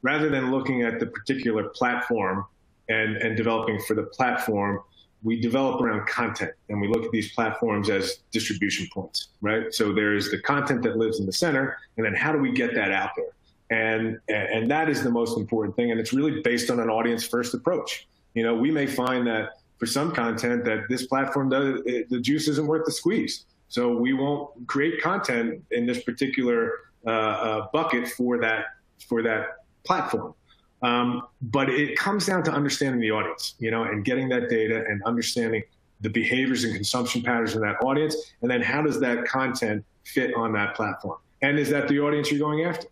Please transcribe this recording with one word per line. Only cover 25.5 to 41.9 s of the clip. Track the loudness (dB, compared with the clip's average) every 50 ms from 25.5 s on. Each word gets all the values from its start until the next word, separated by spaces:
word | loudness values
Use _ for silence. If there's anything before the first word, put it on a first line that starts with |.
| -2 -6 -8 _
in | -2 0 0
this | 0 0 -2 -2
particular, | -6 -2 0 -2 0 0 0 2 2 2 2 2 0 -2 -6 -10 -18 _ _ -4
uh, | 0
uh, | 0 2 2 2 0 0 0 0 -2 -2 -4 -2 0
bucket | 0 0 2 0 -2 -2 -4
for | -4 -2 0 0 2 2
that, | 2 2 0 0 -2 -6 -10 _ _ _ _ _ -6 -2
for | -2 0 2
that | 2 0 0 -2 -6 -10 -14 -20 _ _ _ _
platform. | 0 0 0 2 0 -2 -2 -4 -4 -14 _ _ _ _ _ _ _ _ _ 0
Um, | 2 4 4 4 2 0 -2 -4 -8 _ _
but | -10 0 2 2 2 4
it | 4 2 2 2 0
comes | 0 0 0 0 2 2
down | 2 2 2 2
to | 2 2
understanding | 2 2 0 0 0 0 0 2 2
the | 2 2
audience, | 2 2 0 -2 -4 -6 -8 -10 -8 _
you | -2 0
know, | 0 0 0
and | 0 -2 -2 0
getting | 0 0 0 0 0
that | 0 0 0 2
data | 2 2 2 2 0 0 0
and | -2 -4 -2 -2
understanding | -2 0 0 -2 -2 -2 -2 0 0 0 -2 -4 _ _ _ _ _ _ _ -6
the | -2
behaviors | 0 0 0 2 2 2 2 0 0 0 0
and | -2 -2
consumption | -2 -4 -2 -2 -2 -2 0 -2 -2 0
patterns | 0 0 2 2 0 0
in | 0 0
that | 0 0 0 0
audience. | 2 2 2 2 0 -2 -4 -8 -10 -12 _ -2
And | 0
then | 0 2
how | 0 2 0 2 2
does | 2 2 2
that | 0 0 0 -2 -2
content | -2 0 0 0 0 -2 -2 -2 -2 -2 -2 -4 _ _ _ _
fit | -2 0 0 0 0 0
on | 0 0 0 0
that | 0 0 -2 -2
platform? | -2 -4 -4 -4 -6 -8 -10 -10 -10 _ _ _ _
And | 0 2 2 2
is | 2 2
that | 2 0 2
the | 2